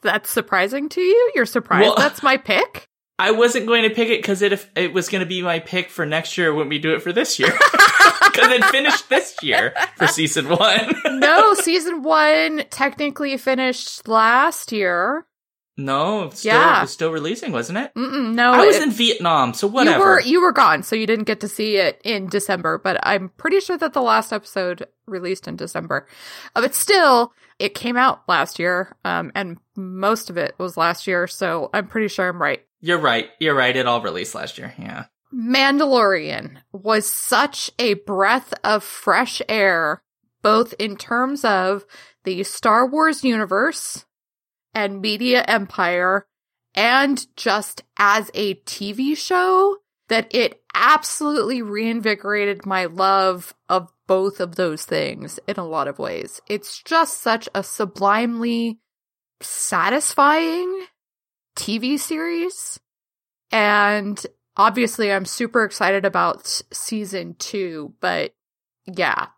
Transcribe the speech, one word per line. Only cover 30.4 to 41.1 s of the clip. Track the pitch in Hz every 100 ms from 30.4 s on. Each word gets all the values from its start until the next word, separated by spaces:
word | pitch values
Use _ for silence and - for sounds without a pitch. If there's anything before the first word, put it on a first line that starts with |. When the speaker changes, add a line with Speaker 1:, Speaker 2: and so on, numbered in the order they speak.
| 151 -
Speaker 1:
was | 185 165
last | 170 170 -
year, | 180 180
so | - 185 165 170
I'm | 202 196
pretty | 220 208
sure | - 180
I'm | 175
right. | 143 131 _ _
Speaker 2:
You're | 165 170
right. | 147 113 - -
You're | 156 139
right. | 127 127
It | 123
all | 117
released | 104 87 101 -
last | - -
year. | - -
Yeah. | - - - _ -
Speaker 1:
Mandalorian | 254 226 269 269 285 294 247 202 180 151 113 - - _
was | 196 208 214 208
such | - - 247 285 - - -
a | 240 202
breath | - 190 196 247 - -
of | 202 214
fresh | - - - 185 247 - -
air, | 220 196 165 156 175 _ _ _ _
both | 208 220 226 -
in | 208 196
terms | -